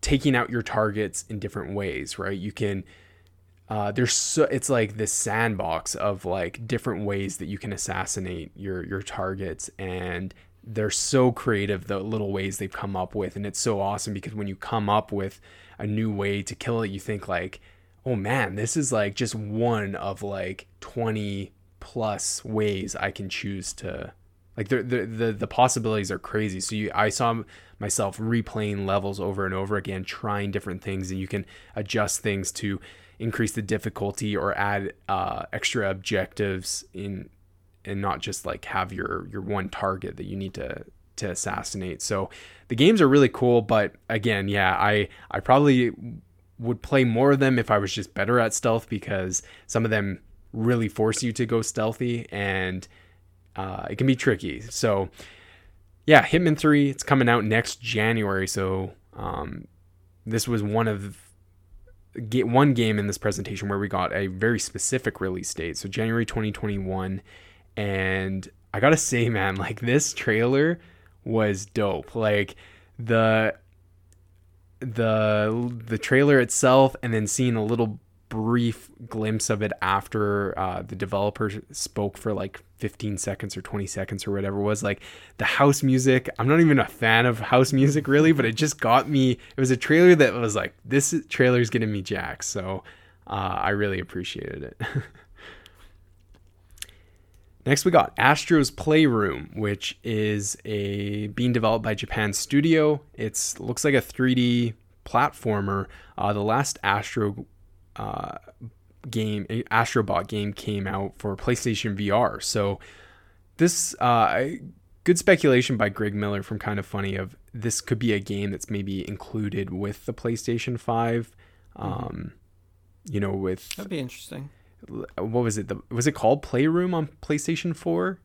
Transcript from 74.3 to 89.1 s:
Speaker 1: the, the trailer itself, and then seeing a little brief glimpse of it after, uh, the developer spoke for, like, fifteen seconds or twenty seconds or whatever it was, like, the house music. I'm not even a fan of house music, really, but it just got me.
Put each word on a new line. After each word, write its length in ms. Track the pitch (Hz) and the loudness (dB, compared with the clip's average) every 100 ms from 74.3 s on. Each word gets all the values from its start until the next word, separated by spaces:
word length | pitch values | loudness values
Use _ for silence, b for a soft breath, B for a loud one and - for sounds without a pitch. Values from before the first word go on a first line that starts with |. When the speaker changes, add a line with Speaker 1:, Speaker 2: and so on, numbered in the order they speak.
| _ _ _ _ _ | _ _ _ _ _
Speaker 1:
the, 920 | 127 113 113 110 107 107 107 113 120 120 113 | -8 0 2 4 4 4 2 0 -2 -6 -6
the 120 | 110 | -4
trailer 420 | - 135 143 139 | 4 6 8 6
itself, 540 | 120 - 131 131 135 - | 6 4 8 8 8 4
and 100 | 123 | 0
then 140 | 110 107 | 0 0
seeing 300 | - 127 113 | 2 2 2
a 80 | |
little 340 | 107 117 113 110 _ _ _ | 2 2 2 -2 _ _ _
brief 640 | 110 110 120 117 113 - - 117 | -4 2 4 2 -2 -10 -20 -10
glimpse 420 | 113 107 110 - | -4 -2 0 0
of 120 | 107 | 0
it 100 | 104 - | 0 0
after, 760 | 92 98 - 110 104 101 98 - | 2 2 0 -2 0 0 0 -2
uh, 240 | 92 90 | -4 -4
the 140 | 92 92 | -8 -8
developer 540 | 92 98 104 - 110 101 - | -4 0 0 0 -4 -4 -12
spoke 440 | - - - 101 - | -10 -8 -4 -4 -4
for, 160 | 113 | -4
like, 300 | 101 95 - _ _ | -4 -4 -10 _ _
fifteen 400 | 107 - 107 101 | -8 -6 -6 -4
seconds 400 | - 98 104 98 | -6 -6 -8 -10
or 60 | |
twenty 240 | - 107 98 | -8 -6 -6
seconds 400 | - 95 101 - | -6 -6 -6 -4
or 60 | |
whatever 260 | 98 98 101 | -2 -2 0
it 40 | |
was, 200 | 101 104 | 0 0
like, 180 | 104 101 B B B - | -2 -4 B B B -4
the 60 | |
house 380 | 113 - 143 143 | -2 4 6 6
music. 460 | 135 131 127 127 - - | 4 4 6 4 2 -2
I'm 80 | 120 | 2
not 120 | 160 | 6
even 180 | 165 139 | 8 6
a 80 | - | 4
fan 380 | - 113 113 | 0 4 6
of 160 | 123 113 | 6 2
house 320 | 110 127 131 | 4 4 6
music, 340 | 135 139 143 139 | 6 4 4 2
really, 240 | 139 160 | 4 6
but 120 | 156 | 6
it 80 | 117 | 2
just 280 | 113 151 - | 2 -2 0
got 280 | 117 123 | 4 4
me. 240 | 139 | 4